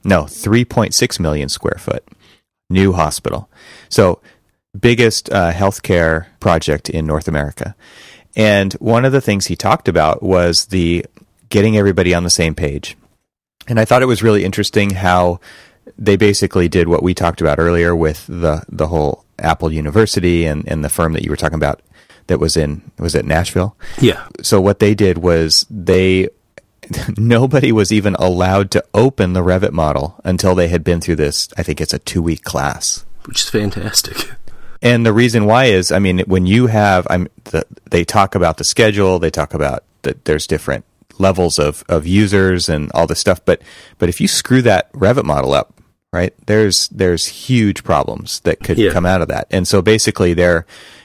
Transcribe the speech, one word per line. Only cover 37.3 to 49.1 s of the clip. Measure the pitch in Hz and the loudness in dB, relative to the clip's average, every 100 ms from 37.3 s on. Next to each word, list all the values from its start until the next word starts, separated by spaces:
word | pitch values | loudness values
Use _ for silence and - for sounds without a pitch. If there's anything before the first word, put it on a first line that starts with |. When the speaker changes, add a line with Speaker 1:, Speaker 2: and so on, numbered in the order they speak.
| _ | _
Speaker 1:
the, | - 80 - - - | -8 -6 -6 -12 -4
they | 85 | -2
talk | 82 107 95 | 0 2 2
about | 98 87 80 | 2 0 -2
the | |
schedule, | 73 - 110 101 95 90 | -4 0 2 2 2 2
they | 82 | 0
talk | 78 71 | -4 -6
about | 78 73 60 - _ | -4 -4 -6 -12 _
that | 69 - | -8 -6
there's | - 76 - | -2 -2 -2
different | 78 - 62 - _ _ - | -4 -4 -6 -8 _ _ 0
levels | 95 90 87 - | 2 2 0 0
of, | 73 - - | -2 -2 -4
of | 82 80 | -2 0
users | 98 104 98 95 90 85 | 2 2 2 2 0 -2
and | 76 76 | -4 -2
all | - 82 | -2 -2
this | 80 | 0
stuff, | - 90 | -2 0
but, | - 87 - - - - | 0 -2 -2 -20 -18 -4
but | 87 | -4
if | - | -2
you | 190 | -2
screw | - - 131 | -2 0 2
that | 120 95 - | 4 2 0
Revit | - 98 131 | 0 0 2
model | - 71 65 | 0 -2 0
up, | 69 - _ _ _ _ | 0 -2 _ _ _ _
right, | 85 92 - - | -4 -4 -4 0
there's, | 107 104 - - | 2 2 0 -4
there's | - 92 87 - | -2 0 0 -4
huge | - - 127 104 90 | -8 -2 0 2 0
problems | - 76 - - - - | 0 0 -2 -8 -10 -6
that | - - | -4 -2
could | - 104 | -2 0
Speaker 2:
Yeah. | 101 | 2
Speaker 1:
come | 90 | 2
out | 87 | 0